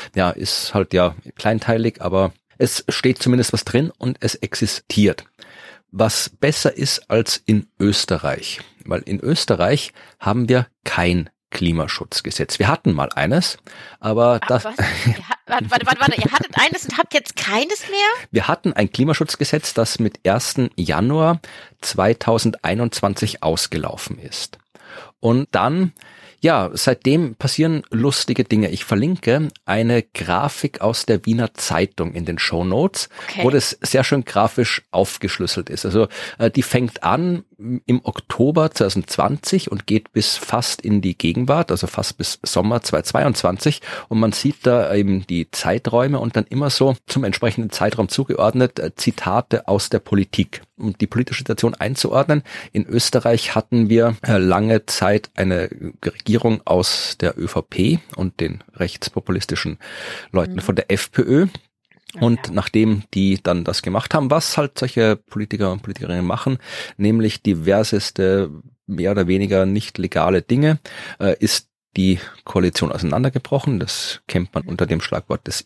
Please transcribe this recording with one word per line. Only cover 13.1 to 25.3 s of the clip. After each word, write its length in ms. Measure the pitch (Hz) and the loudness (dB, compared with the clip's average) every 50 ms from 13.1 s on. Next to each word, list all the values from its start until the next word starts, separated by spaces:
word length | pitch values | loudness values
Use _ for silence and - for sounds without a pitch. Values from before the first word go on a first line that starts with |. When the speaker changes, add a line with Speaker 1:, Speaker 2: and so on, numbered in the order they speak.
| - | -2
Speaker 1:
eines, 420 | - 73 92 135 180 - - - - _ - - - - - - - | -2 0 2 2 0 0 -2 -6 -10 _ -20 -20 -20 -20 -20 -14 -6
aber 380 | - - - 117 120 120 120 110 | -4 -2 2 4 4 4 4 2
Speaker 2:
Ach, 60 | - - | 2 0
Speaker 1:
das 160 | 123 117 - | 0 0 0
Speaker 2:
was? 120 | - - | -4 -4
Ihr 360 | - 101 - - - - 123 110 | -4 -4 -4 -4 -2 0 0 -2
ha-, 220 | - - - 247 - _ | -2 -4 -8 -8 -8 _
warte, 240 | - 240 254 107 104 | -4 -4 -4 0 0
warte, 140 | 247 240 214 | -2 0 2
warte, 160 | 262 254 - | 0 2 2
warte, 200 | 277 269 233 - | 2 2 2 2
ihr 80 | - - | 2 2
hattet 220 | 269 277 - - - | 2 0 0 -2 0
eines 280 | 170 254 320 339 370 - | 0 2 2 0 -4 -6
und 140 | 262 233 | -4 -2
habt 160 | 285 330 - - | -2 -2 0 -2
jetzt 240 | 285 - - - | -2 -2 -4 -6
keines 520 | - - 196 202 226 285 349 415 - - - | -6 -4 -2 -2 -2 0 -2 -4 -6 -6 -6
mehr? 380 | 392 403 403 427 480 494 - - | -2 0 0 0 0 -2 -6 -4
Speaker 1:
Wir 180 | - 110 - - | -2 -2 0 0
hatten 240 | 170 - - 185 - | -2 -2 -2 -2 0
ein 180 | - 104 - | 0 0 0
Klimaschutzgesetz, 800 | - - 131 160 151 - 156 - - - - - 151 156 - - - | 0 0 0 2 2 0 -2 -2 -2 -4 -2 -2 -2 -2 -2 -2 -2
das 240 | 117 113 - - | 0 0 0 0
mit 220 | - 113 101 - - - | 0 -2 -2 -2 -2 0
ersten 460 | 95 101 120 - - - 135 123 - - | 0 2 2 0 -2 -2 -2 -2 -2 -2
Januar 640 | - 85 78 73 82 104 127 151 160 160 165 170 160 - - - - - - _ _ | -2 -2 0 0 2 2 2 2 2 2 2 2 0 -4 -10 -20 -20 -20 -20 _ _
zweitausendeinundzwanzig 1600 | - - - 95 92 107 117 - - 117 113 110 - 113 - - - - 98 113 120 117 - - - 101 95 - 107 107 - - - | -10 -4 0 2 2 2 2 2 2 2 2 4 2 2 0 -2 -2 -2 -2 0 -2 -2 -2 -2 -2 -2 0 -2 -2 -4 -4 -2 -2
ausgelaufen 760 | 80 80 - - - 85 80 - - - - - - - - | 0 0 0 -2 -4 -4 -4 -6 -6 -8 -10 -10 -12 -12 -14
ist. 380 | - - - - - - - - _ _ _ - - - - - - - _ _ | -14 -12 -12 -12 -12 -12 -14 -20 _ _ _ -20 -20 -20 -20 -20 -20 -20 _ _
Und 260 | - 113 | 0 2